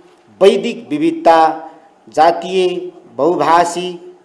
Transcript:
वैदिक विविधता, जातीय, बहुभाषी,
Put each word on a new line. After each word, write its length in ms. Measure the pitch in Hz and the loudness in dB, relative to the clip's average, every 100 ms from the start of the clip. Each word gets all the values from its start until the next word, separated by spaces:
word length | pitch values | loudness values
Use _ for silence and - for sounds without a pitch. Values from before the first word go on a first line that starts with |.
| _ _ _ - | _ _ _ 2
वैदिक 460 | 190 233 233 233 - | 2 2 -2 -8 -8
विविधता, 800 | 147 165 165 170 165 160 156 - - _ _ - | -4 -2 0 4 4 2 -2 -12 -20 _ _ -6
जातीय, 840 | 143 165 170 185 185 180 175 - - - 127 | 0 2 0 -4 -2 -2 -4 -10 -16 -14 -4
बहुभाषी, 1040 | 156 160 147 170 175 175 180 175 - - | -2 0 2 2 0 -4 -10 -12 -18 -20